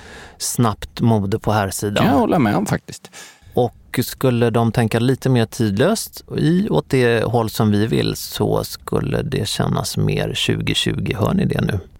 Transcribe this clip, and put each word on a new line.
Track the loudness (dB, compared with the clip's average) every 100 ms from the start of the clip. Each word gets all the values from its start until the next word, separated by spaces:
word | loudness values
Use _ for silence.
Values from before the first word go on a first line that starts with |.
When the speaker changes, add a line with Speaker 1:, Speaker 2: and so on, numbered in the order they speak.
| -18 -20 -20 -10
Speaker 1:
snabbt | -6 0 0 0 -8 -2
mode | 2 2 0 -2
på | 0
här | 0 0
sidan. | -2 -2 2
Speaker 2:
Kan | 2
jag | 4
hålla | 4 2
med | 2 2
om, | -2
faktiskt. | -4 -6 -16 -18 -20 -20 -20 -6
Speaker 1:
Och | -2 -2 -4 -8 -4
skulle | -4 -2 0 2 2
de | 2 2
tänka | 2 0 2
lite | 2 0 2
mer | 2 2
tidlöst | 0 0 2 2 2 -4 -14 -10 -2
i, | 2 2 2
åt | -2 0
det | 2 4 2
håll | 2 0 0
som | 0 2
vi | 2 2
vill, | 0 0 -4
så | -8 -4 0 0
skulle | -2 -10 -4 -4 -2 -2
det | -2 -4 -4
kännas | -2 -2 -2 -2 -2
mer | 0 0 -2
tjugotjugo. | -2 -2 -2 -2 -2 -2 -2 -4 -2
Hör | 0
ni | 0
det | 0 0
nu? | 0 -2 -6 -8